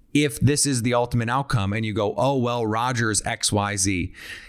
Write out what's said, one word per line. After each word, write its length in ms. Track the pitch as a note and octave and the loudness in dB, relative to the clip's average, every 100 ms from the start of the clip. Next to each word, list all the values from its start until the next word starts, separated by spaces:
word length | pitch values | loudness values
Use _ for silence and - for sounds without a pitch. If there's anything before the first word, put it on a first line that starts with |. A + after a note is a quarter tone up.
| _ | _
if 260 | D3 D3 - | 0 0 2
this 260 | C3+ D3 D3 | 2 4 2
is 160 | B2+ | 0
the 100 | A#2 | 2
ultimate 380 | A#2+ A#2+ A#2+ A2+ | 2 2 0 0
outcome 420 | B2+ C#3 A#2+ G2 | 0 0 0 0
and 140 | G#2 A2 | -2 -2
you 80 | |
go, 180 | G#2 G2+ - | 0 0 0
"Oh, 180 | C3 C#3 | 0 2
well, 300 | A#2+ A#2+ A2 | 0 0 0
Rodgers 560 | G#2+ B2+ B2 A2+ G2+ | 0 0 0 0 0
X, 260 | - A#2 - | -2 -2 0
Y, 260 | G#2 G2+ G#2 | 0 0 0
Z." 360 | G2 F#2 F2 - - - | 0 0 -2 -8 -16 -16